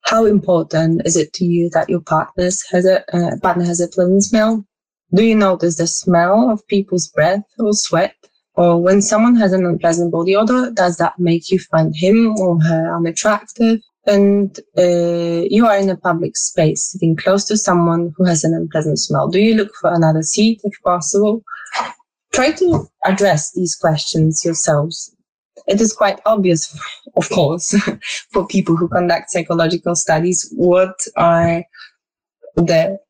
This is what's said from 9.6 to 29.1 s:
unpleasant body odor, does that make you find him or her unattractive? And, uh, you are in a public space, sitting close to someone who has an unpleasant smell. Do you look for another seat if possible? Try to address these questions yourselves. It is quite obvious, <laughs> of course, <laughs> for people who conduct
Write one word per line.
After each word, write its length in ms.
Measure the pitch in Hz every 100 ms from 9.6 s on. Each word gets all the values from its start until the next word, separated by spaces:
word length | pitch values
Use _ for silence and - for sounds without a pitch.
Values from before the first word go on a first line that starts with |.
| 180
unpleasant 460 | 170 170 165 175
body 240 | 165 175 196
odor, 360 | 226 254 247
does 260 | 226 180 170
that 200 | 170 -
make 320 | 175 170 -
you 100 | 185
find 360 | - 160 160 156
him 420 | 180 226 226 214
or 220 | 185 165
her 340 | 160 160 165 170
unattractive? 840 | 165 165 214 214 - - 226 226 _ _ -
And, 540 | 202 202 202 196 - - -
uh, 720 | 180 175 170 170 170 170 170
you 160 | 208 233
are 120 | 202
in 120 | 196
a 80 | 170
public 380 | 185 165 - -
space, 540 | - - 156 - -
sitting 240 | 185 165 160
close 300 | - 196 -
to 120 | 214
someone 560 | - 180 170 165 170 160
who 100 | 180
has 180 | 160
an 100 | 160
unpleasant 460 | 165 165 160 156 139
smell. 300 | - 143 143
Do 100 | 180
you 160 | 220 220
look 160 | 208 -
for 120 | 170
another 300 | 170 160 160
seat 400 | 156 - 220 220
if 100 | 202 -
possible? 600 | - 175 160 202 208 226 - - - - - - _ _ _
Try 180 | - 269
to 360 | 320 370 220 - _ -
address 460 | 196 202 151 -
these 220 | - 175 -
questions 680 | 165 156 - 165 160 156
yourselves. 720 | 170 165 - 147 156 160 - _ _ _ _ - -
It 120 | 196
is 140 | 220
quite 260 | - 202 196 214
obvious, 520 | 220 185 165 - - - -
<laughs> 180 | - -
of 140 | -
course, 460 | - 143 170 - 202 - -
<laughs> 280 | - - -
for 140 | 202 185
people 280 | 190 185 165
who 120 | 175
conduct 440 | 180 175